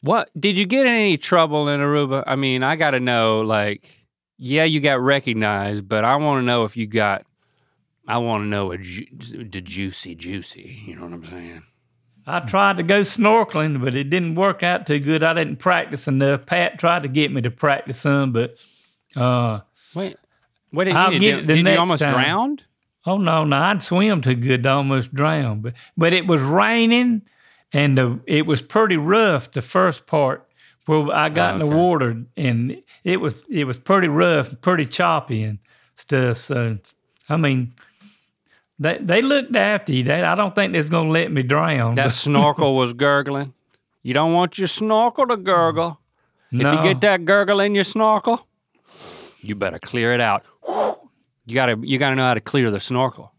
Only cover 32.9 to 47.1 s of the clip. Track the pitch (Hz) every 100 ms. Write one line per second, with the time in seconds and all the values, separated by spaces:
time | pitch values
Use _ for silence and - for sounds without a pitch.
32.9 | - 185 185 151 - - 208 143 123 -
33.9 | 196 175 147 175 156 127 - - 180 135
34.9 | - 175 160 - 113 107 104 _ _ _
35.9 | - - 139 127 117 - 123 117 107 _
36.9 | _ _ _ _ 156 151 131 123 123 _
37.9 | _ - _ _ _ _ _ _ _ 151
38.9 | 175 196 185 269 277 262 240 202 208 208
39.9 | 131 123 151 175 180 202 208 196 170 151
40.9 | 165 160 160 165 151 123 147 165 147 117
41.9 | 120 135 - 147 143 147 147 147 135 123
42.9 | 120 143 143 139 139 139 - _ _ _
43.9 | _ - 127 160 170 180 - 185 - 214
44.9 | 220 240 240 254 233 185 175 165 160 170
45.9 | 156 _ _ _ _ _ 123 139 151 165
46.9 | 131 208